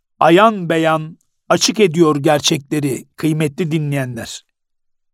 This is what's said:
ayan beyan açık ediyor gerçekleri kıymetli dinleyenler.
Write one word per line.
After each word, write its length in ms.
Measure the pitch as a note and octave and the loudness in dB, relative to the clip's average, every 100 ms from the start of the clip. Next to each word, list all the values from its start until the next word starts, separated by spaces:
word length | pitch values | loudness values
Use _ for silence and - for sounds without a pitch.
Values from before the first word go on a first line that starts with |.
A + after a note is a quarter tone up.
| _ - | _ 0
ayan 480 | D3+ E3+ A3+ G#3 E3 | 4 6 4 2 -2
beyan 500 | E3 D#3+ D#3+ D#3 E3+ _ _ - | 0 0 -2 -4 -16 _ _ -2
açık 320 | E3+ - G3+ | -2 0 2
ediyor 360 | G3 D#3 D#3+ D3 | 2 4 2 2
gerçekleri 920 | D3+ D3 - D#3 - D3+ C#3+ A#2+ - - | 0 0 0 -4 -4 -4 -4 -6 -12 -6
kıymetli 560 | D#3 D#3 D#3 C#3+ E3+ | -4 -2 -2 -4 -4
dinleyenler. 720 | D#3+ D3 C#3+ B2+ A#2+ - - _ _ _ _ _ _ _ | -4 -2 -4 -6 -10 -12 -16 _ _ _ _ _ _ _